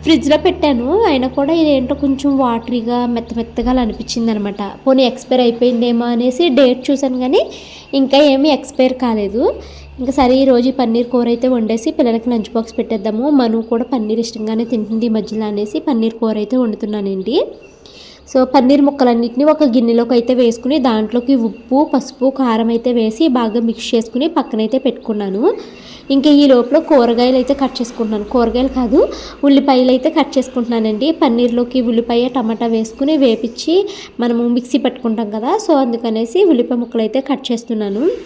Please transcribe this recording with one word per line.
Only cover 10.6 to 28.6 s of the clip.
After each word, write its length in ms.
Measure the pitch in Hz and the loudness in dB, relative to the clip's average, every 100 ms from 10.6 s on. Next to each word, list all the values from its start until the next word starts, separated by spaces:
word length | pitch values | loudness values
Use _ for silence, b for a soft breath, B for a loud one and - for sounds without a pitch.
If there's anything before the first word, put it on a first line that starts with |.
| 240 | 2
ఈ 20 | |
పన్నీర్ 360 | 254 240 233 240 | 0 0 0 0
కూర 200 | 254 240 | 0 0
అయితే 200 | 233 254 | 0 0
వండేసి 440 | 254 220 226 - | 0 0 -2 -4
పిల్లలకి 380 | - 254 226 233 | 0 0 0 -2
లంచ్ 240 | 240 208 | -4 -2
బాక్స్ 240 | 233 226 - | -6 -6 -6
పెట్టేద్దాము. 520 | 226 226 208 214 269 | -4 -4 -4 -2 0
మను 320 | 294 233 220 | 2 2 0
కూడా 220 | 226 233 | -2 -4
పన్నీర్ 360 | 247 262 214 233 | -2 -4 -2 -4
ఇష్టంగానే 460 | 226 214 214 220 233 | -4 -6 -6 -4 -2
తింటుంది 400 | 233 202 226 233 | -4 -4 -4 -2
ఈ 40 | |
మధ్యలో 360 | 220 208 214 214 | -2 -4 -6 -4
అనేసి 340 | 208 214 311 | -4 -4 -4
పన్నీర్ 340 | 311 240 220 | -2 -2 -2
కూర 220 | 226 226 220 | -2 -4 -4
అయితే 200 | 208 254 | -2 0
వండుతున్నానండి. 880 | 240 208 226 208 196 190 190 294 571 - B B B B B B - | 0 -2 -6 -6 -4 -6 -2 -2 -2 -8 B B B B B B -4
So, 100 | 262 | 0
పన్నీర్ 380 | 254 285 254 285 | 2 2 4 4
ముక్కలన్నిటిని 640 | 285 277 254 233 233 240 | 4 2 2 2 -2 0
ఒక 200 | 294 302 | 2 4
గిన్నెలోకి 500 | 302 233 233 233 233 | 2 2 2 2 2
అయితే 200 | 247 233 | 0 0
వేసుకుని, 460 | 247 240 233 254 302 | 2 2 0 -2 0
దాంట్లోకి 560 | 254 220 214 240 240 269 | 0 0 -2 -4 0 0
ఉప్పు, 540 | 226 196 - 262 302 | 0 -6 -2 0 2
పసుపు, 400 | 269 - - 254 269 | 0 -4 -2 -2 0
కారం 300 | 262 226 233 | 0 0 0
అయితే 260 | 233 240 | 0 0
వేసి 340 | 240 220 220 320 | 0 0 0 0
బాగా 320 | 254 240 220 | 2 0 0
మిక్స్ 360 | 233 226 - 233 | -2 -4 -2 -2
చేసుకుని 320 | 226 247 311 | -2 -2 -2
పక్కనైతే 500 | 330 262 220 220 262 | -2 -4 -2 -2 0
పెట్టుకున్నాను. 760 | 262 233 - 214 196 190 302 - B B B B B | -2 -4 -6 -6 -4 0 0 -2 B B B B B
ఇంకా 180 | 277 277 | 2 4
ఈ 180 | 285 285 | 6 6
లోపల 320 | 254 247 285 | 6 4 0
కూరగాయలు 560 | 320 294 240 233 247 262 | 4 4 4 2 2 2
అయితే 180 | 254 | 2
కట్ 280 | 277 262 - | 0 -2 -4
చేసుకుంటున్నాను. 420 | 240 - 226 214 | -8 -4 -4 -4
కూరగాయలు 440 | 208 254 233 226 | -2 0 0 0